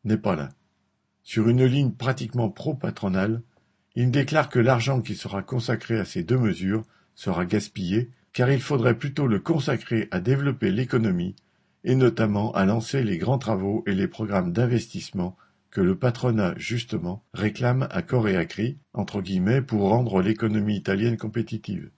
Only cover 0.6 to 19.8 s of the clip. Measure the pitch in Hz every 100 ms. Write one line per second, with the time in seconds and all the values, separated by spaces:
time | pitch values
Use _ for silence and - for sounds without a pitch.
0.6 | _ _ _ _ _ _ - 113 110 123
1.6 | 131 139 131 - 127 127 123 123 107 -
2.6 | 156 131 - - 101 95 101 113 - _
3.6 | _ _ _ 120 123 139 139 156 - 127
4.6 | 117 120 123 131 - 95 - 98 - 127
5.6 | 113 113 - 110 90 101 82 127 110 85
6.6 | 95 110 - _ _ - 101 85 87 107
7.6 | - 101 87 107 127 - _ - 127 131
8.6 | - 131 123 117 139 - 135 202 - 156
9.6 | 143 117 - 113 - 92 98 139 143 139
10.6 | 101 104 127 127 110 87 90 - _ _
11.6 | _ _ 120 131 123 110 110 104 107 -
12.6 | 95 113 117 139 110 85 85 139 110 95
13.6 | 98 113 107 95 95 - 107 98 90 90
14.6 | 123 123 - 92 - 92 90 - _ _
15.6 | _ - 92 175 123 117 127 113 90 -
16.6 | - 117 - 110 87 98 - - 107 107
17.6 | 123 127 - - - 127 107 92 82 -
18.6 | 120 139 _ 101 95 104 90 95 95 135
19.6 | 135 110